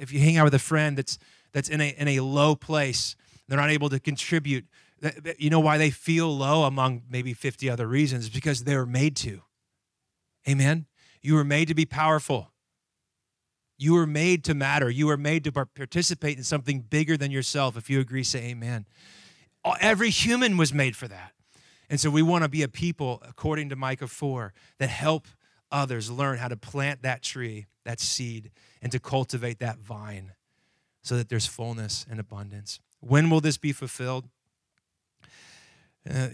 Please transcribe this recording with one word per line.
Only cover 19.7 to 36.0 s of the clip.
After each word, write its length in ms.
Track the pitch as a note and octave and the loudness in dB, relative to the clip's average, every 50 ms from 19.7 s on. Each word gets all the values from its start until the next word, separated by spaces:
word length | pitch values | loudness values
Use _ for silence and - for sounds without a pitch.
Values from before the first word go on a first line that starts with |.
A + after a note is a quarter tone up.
| - - | 0 2
Every 280 | F#3+ G#3+ A3 F#3 A3+ A3+ | 4 4 4 4 2 2
human 480 | F#3+ - - A3+ A#3 B3 B3+ A#3+ G3 | 2 2 2 2 2 2 2 2 4
was 160 | F3+ E3 C#3 C3 | 4 2 2 2
made 240 | C#3+ C3+ B2+ A2+ | 2 0 0 -2
for 120 | - C3 A2+ | -4 -10 -14
that. 240 | G2 F#2 - - _ _ _ _ _ _ _ _ _ _ _ _ | -14 -16 -18 -20 _ _ _ _ _ _ _ _ _ _ _ _
And 80 | D3+ C#3 | -4 -2
so 120 | - D#3 | 0 2
we 100 | C#3+ D#3 | 4 4
want 240 | D#3+ D#3+ F3 F3 E3 | 4 4 4 4 2
to 60 | D3 | 0
be 120 | C3+ D#3 D3 | 0 -2 -2
a 60 | B2+ | -2
people, 540 | - - E3 F3 E3 - D3 B2+ B2 - - | -4 -4 -4 -4 -4 -4 -4 -6 -6 -8 -10
according 440 | B2 A#2+ - - D3+ D#3 D3+ D3+ C#3+ | -18 -14 -6 -4 -4 -2 -2 -4 -6
to 60 | C#3 | -8
Micah 320 | C3 C3+ C3 C3 C3 C#3 A#2+ | -6 -4 -6 -4 -6 -8 -10
four, 440 | - - D3+ C#3+ C3+ B2 A2+ G2+ - _ _ _ _ | -8 -6 -6 -4 -4 -6 -8 -10 -12 _ _ _ _
that 140 | - C3+ C3+ | -6 -6 -4
help 360 | - - C#3+ D3+ D#3+ D#3+ - - - _ _ _ _ _ _ _ - | -4 -2 0 0 0 0 -2 -8 -18 _ _ _ _ _ _ _ -2
others 380 | C#3+ C#3 C3 B2+ A#2 G#2+ A2 | -2 -2 -2 -2 -6 -6 -6
learn 260 | A#2+ B2 C#3+ C#3 C3+ | -4 -2 -2 -2 -2
how 120 | A#2+ B2 B2 | -4 -6 -8
to 80 | A#2+ | -8
plant 440 | G#2+ - - - C#3 C#3 C#3+ C#3+ C3 | -10 -12 -10 -6 -4 -4 -4 -4 -4
that 220 | A#2+ C3 B2+ A#2+ - | -4 -6 -6 -4 -6
tree, 420 | - - C3+ B2 A2+ A2 G#2+ G2+ - _ _ _ | -10 -8 -8 -8 -10 -10 -12 -14 -18 _ _ _
that 140 | A#2 A#2 - | -10 -8 -6
seed, 520 | - - - - B2+ A#2+ A#2 A2+ G#2 G#2+ - _ _ _ _ _ - | -4 -4 -4 -4 -6 -8 -8 -12 -14 -18 -20 _ _ _ _ _ -8
and 100 | B2+ B2 | -6 -6
to 80 | B2+ | -6
cultivate 580 | - - C#3 C3+ C3 - - B2 A#2 A#2+ A#2 - | -4 -2 -2 -2 0 -2 -4 -6 -6 -8 -8 -6
that 180 | B2 A#2 A2 A2 | -6 -8 -8 -8
vine 540 | G#2+ G2 A#2 G#2 G#2+ G#2+ G#2 F#2+ F#2 F#2+ F#2+ _ _ _ _ _ _ _ _ _ _ _ _ _ _ | -12 -14 -14 -14 -12 -12 -12 -14 -14 -16 -20 _ _ _ _ _ _ _ _ _ _ _ _ _ _
so 140 | - B2 | -4 -2
that 140 | A#2+ A#2 - | -2 -2 -2
there's 160 | B2 A2+ G#2 | -2 -2 -2
fullness 580 | - - - A#2 A#2 A#2 A2+ A2 G#2 - - - - | -4 -6 -8 -8 -8 -8 -8 -8 -8 -8 -8 -8 -10
and 100 | A2+ A2 | -10 -12
abundance. 580 | G#2+ - G#2+ G2+ G2+ G2+ G2+ G2+ G2+ - - - _ _ _ _ | -12 -12 -12 -12 -12 -12 -14 -14 -14 -14 -14 -14 _ _ _ _
When 300 | - A#2+ C3 D3 D#3 E3 | -2 2 4 4 6 6
will 100 | D#3+ D#3+ | 4 4
this 160 | D3 D#3 C#3+ | 2 2 -2
be 160 | - - D3 C3+ | -2 -4 -6 -6
fulfilled? 560 | - C#3 B2 - - B2+ B2 C3 B2+ B2 A#2+ _ _ _ _ _ _ _ _ _ _ _ _ _ _ _ _ _ _ _ _ - - - - - - - _ _ _ _ _ _ _ | -6 -8 -12 -10 -8 -8 -6 -6 -8 -10 -12 _ _ _ _ _ _ _ _ _ _ _ _ _ _ _ _ _ _ _ _ -20 -20 -20 -20 -20 -20 -20 _ _ _ _ _ _ _